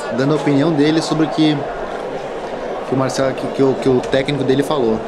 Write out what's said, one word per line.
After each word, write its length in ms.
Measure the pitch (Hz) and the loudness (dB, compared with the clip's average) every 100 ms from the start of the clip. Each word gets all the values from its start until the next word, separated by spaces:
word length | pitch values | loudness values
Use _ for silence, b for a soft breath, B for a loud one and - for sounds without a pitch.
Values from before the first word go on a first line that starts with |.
| - 120 | -6 -2
dando 160 | 139 | 0
a 20 | 151 | 2
opinião 340 | 147 139 160 | 2 2 2
dele 300 | 147 151 160 | 4 4 2
sobre 240 | - 156 | 0 0
o 40 | 156 | 0
que, 260 | - 156 143 123 - - - - - - - - - - - - | 2 2 2 -2 -6 -8 -8 -8 -8 -8 -8 -8 -8 -6 -8 -2
que 40 | |
o 40 | 127 | 0
Marcelo, 340 | 131 - 135 | 0 0 -2
que, 140 | 131 - | -2 -6
que 160 | - | 2
o, 120 | 135 123 | 2 4
que 120 | 135 | 2
o 100 | 127 | 2
técnico 460 | - 135 131 139 | 2 0 0 -2
dele 180 | 131 135 | 0 2
falou. 380 | 139 151 113 110 | 2 0 2 0